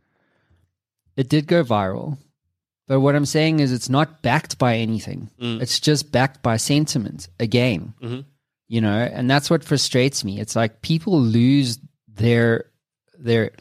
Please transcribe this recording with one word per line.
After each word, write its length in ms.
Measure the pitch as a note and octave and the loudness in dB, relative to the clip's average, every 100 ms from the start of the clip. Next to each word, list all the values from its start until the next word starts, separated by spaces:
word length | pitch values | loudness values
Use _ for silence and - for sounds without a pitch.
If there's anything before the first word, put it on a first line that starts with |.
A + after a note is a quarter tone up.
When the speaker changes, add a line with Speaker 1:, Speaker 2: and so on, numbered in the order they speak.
| _ _ _ _ _ _ _ _ _ _ _ - | _ _ _ _ _ _ _ _ _ _ _ -4
Speaker 1:
It 140 | C3 | 0
did 180 | D3+ D3+ | 0 2
go 160 | E3+ | 0
viral. 540 | C3+ G#2+ F#2+ G2 - C#3 _ _ _ _ _ _ - | 2 0 0 -4 -8 -10 _ _ _ _ _ _ -2
But 140 | C3+ | 2
what 140 | C#3 D3 | 4 2
I'm 100 | C#3+ | 0
saying 340 | D#3 D#3+ D#3 | 0 2 2
is 120 | C#3 | 2
it's 180 | B2 - | 0 0
not 320 | C3 D#3 - | 0 0 -2
backed 360 | B2 C#3 - - | -2 0 -2 -2
by 200 | B2+ A2+ | 0 0
anything. 520 | A2+ A2 - F#2 A2 - | -2 -4 -6 -12 -14 -10
Speaker 2:
Mm. 220 | A#2+ A2+ | -8 -6
Speaker 1:
It's 180 | B2 - | -4 -2
just 320 | - D3 - | 0 0 0
backed 300 | - C3 - | 0 0 -2
by 160 | B2+ A2+ | -2 0
sentiment, 720 | - C#3+ D3+ C3+ G2 - - - | 0 0 0 -2 -6 -10 -16 -6
again. 540 | A2+ B2 B2+ F#2 - A2 | 0 2 2 -2 -6 -14
Speaker 2:
Mm-hmm. 200 | A#2 B2 C#3+ _ _ _ - | -12 -12 -12 _ _ _ -6
Speaker 1:
You 140 | A2+ | 0
know, 160 | G#2+ G#2 A#2+ | 2 0 -2
and 160 | - B2 | -2 0
that's 200 | C#3 - | 0 2
what 140 | E3 | -2
frustrates 600 | - C#3+ - B2+ C3 - | 0 -2 0 0 0 -2
me. 160 | G2+ G2 | -6 -8
It's 160 | G#2 A2+ | -4 -2
like 260 | A2+ - | -2 -2
people 380 | - D#3+ G#3 E3+ | -4 -2 0 2
lose 600 | A#2 A#2 B2 C#3+ B2+ A2+ - _ _ | 2 4 4 4 2 -4 -12 _ _
their, 580 | G#2+ A#2 A#2+ A#2 A2+ - _ _ _ _ _ | -2 2 4 2 0 -4 _ _ _ _ _
their, 340 | A#2+ A#2 A2 - | 0 0 0 -4